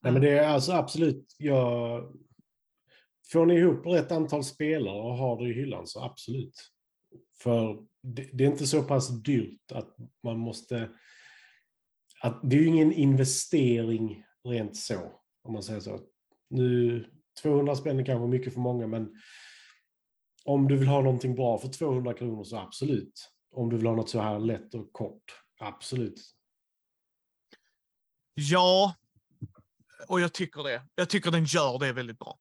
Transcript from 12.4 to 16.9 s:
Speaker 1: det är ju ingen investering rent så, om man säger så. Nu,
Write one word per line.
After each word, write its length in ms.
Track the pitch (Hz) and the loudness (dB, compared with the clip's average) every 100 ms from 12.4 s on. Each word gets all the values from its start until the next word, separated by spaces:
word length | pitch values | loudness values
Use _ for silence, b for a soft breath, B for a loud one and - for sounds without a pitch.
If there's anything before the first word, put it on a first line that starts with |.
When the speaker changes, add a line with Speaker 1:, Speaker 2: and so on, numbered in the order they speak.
Speaker 1:
det 140 | 131 139 | 2 4
är 40 | |
ju 60 | 160 | 6
ingen 260 | 160 156 | 6 4
investering 1300 | - 139 135 131 - - 165 127 117 113 113 110 101 _ _ | 4 4 4 2 0 0 2 4 2 0 -2 -4 -6 _ _
rent 320 | 123 120 107 - | -6 -4 -4 -8
så, 440 | - 101 87 - _ _ | -8 -6 -8 -16 _ _
om 100 | - | -12
man 100 | 110 | -10
säger 180 | 95 107 | -8 -10
så. 200 | 98 98 - _ _ _ _ | -10 -14 -16 _ _ _ _
Nu, 540 | 131 123 123 120 | 0 2 4 2